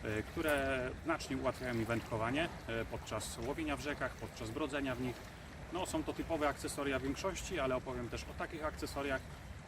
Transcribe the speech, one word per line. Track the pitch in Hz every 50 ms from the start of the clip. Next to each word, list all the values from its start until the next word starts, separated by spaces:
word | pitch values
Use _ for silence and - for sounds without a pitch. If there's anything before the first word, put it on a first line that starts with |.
| -
e, | 117 107 107 110
które | - - 170 165 156 147 143 139 135 135 131 127 127 - - -
znacznie | 151 165 151 - - 135 131
ułatwiają | 131 131 120 - 131 127 120
mi | 113 113
wędkowanie, | 107 117 113 107 - 120 110 107 117 127 147 165 170 - - - -
e, | 113 113 113
podczas | - - 113 - - 123 107 104 - - - 117 123
łowienia | 143 160 160 151 143
w | 135
rzekach, | 127 151 143 135 147 127 -
podczas | - - 101 - - 123 110
brodzenia | 110 - 156 - - 147 139 135 127
w | 120
nich. | 127 127 120 - - - - - - - - - - - -
No, | 175 185
są | - - 160 147
to | 160 -
typowe | - 143 - 165 156 151 147
akcesoria | 139 - - 147 - - 143 143 135 131
większości, | 127 135 139 - - 190 180 - - - 190 170
ale | 135 131 127
opowiem | 127 123 135 127 123 123 113
też | - 113 -
o | - - -
takich | 180 165 - 160 151
akcesoriach, | 156 147 - - 143 - 147 139 143 135 131 - - - - - - - - -